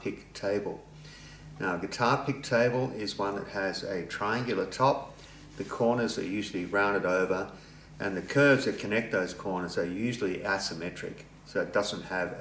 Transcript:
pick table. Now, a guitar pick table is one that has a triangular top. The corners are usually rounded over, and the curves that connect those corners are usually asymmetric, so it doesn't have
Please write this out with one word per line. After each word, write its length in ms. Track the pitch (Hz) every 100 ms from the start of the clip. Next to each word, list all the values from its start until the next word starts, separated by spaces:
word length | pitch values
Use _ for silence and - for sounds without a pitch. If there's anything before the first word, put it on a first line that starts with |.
pick 300 | - - -
table. 500 | - 101 104 - - - - - - - - - -
Now, 180 | 95 85
a 20 |
guitar 480 | 90 - 120 135 -
pick 180 | 131
table 480 | - 117 120 123 131 110
is 200 | 104 -
one 180 | 101 101
that 120 | 98
has 360 | 101 95 87
a 220 | 101 92 82
triangular 580 | - 104 117 123 95 95
top. 520 | - 131 - - - - - - -
The 80 |
corners 540 | - - 117 120 110 -
are 60 | 131
usually 400 | 156 - 92 87
rounded 400 | 101 101 98 90
over, 440 | 92 92 95 98 - - - - -
and 200 | 101 92
the 40 |
curves 440 | 90 139 143 131 113
that 120 | 95
connect 360 | 101 110 110
those 200 | 104 87
corners 440 | - 101 90 87 101
are 80 | 87
usually 540 | 90 117 127 98 90
asymmetric, 800 | - 95 - 82 87 - - - - - -
so 160 | 98
it 100 | 85
doesn't 320 | 104 101 90
have 300 | 82 92 87 -